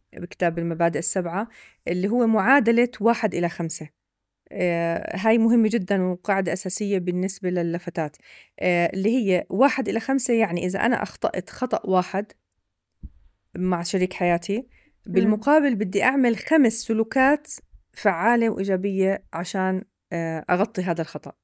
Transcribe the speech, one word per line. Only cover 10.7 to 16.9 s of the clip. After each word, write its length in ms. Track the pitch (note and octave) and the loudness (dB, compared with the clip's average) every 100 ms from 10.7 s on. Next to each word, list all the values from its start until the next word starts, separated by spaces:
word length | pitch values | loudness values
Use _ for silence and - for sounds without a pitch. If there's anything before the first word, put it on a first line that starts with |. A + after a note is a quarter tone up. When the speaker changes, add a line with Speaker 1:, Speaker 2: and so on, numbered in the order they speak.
| F#3+ B3 | -2 -2
Speaker 1:
أنا 160 | B3+ | -2
أخطأت 480 | - - - - - | -4 -4 -6 -4 -10
خطأ 360 | - B3+ - - | -8 -4 -4 0
واحد 460 | F#3 F3+ F#3+ G#3+ _ _ _ _ _ _ _ - - - _ _ F3 | 0 0 -4 -6 _ _ _ _ _ _ _ -20 -20 -20 _ _ -4
مع 260 | F#3 F3 | -2 -2
شريك 300 | F3 F#3+ F3+ | -2 -2 -2
حياتي، 460 | - F3 E3+ F3 G#3 - _ _ _ - | 0 2 2 0 -6 -6 _ _ _ -4
Speaker 2:
مم. 60 | |
Speaker 1:
بالمقابل 640 | F3+ G3 G#3+ C4+ D#4 C#4+ | 0 2 2 4 4 4
بدي 280 | G#3 F#3 G3 | 0 -2 0
أعمل 340 | B3 C#4 B3 A3 | 2 2 2 0
خمس 360 | - D#4+ B3 | 2 4 4
سلوكات 800 | A3+ - | 4 2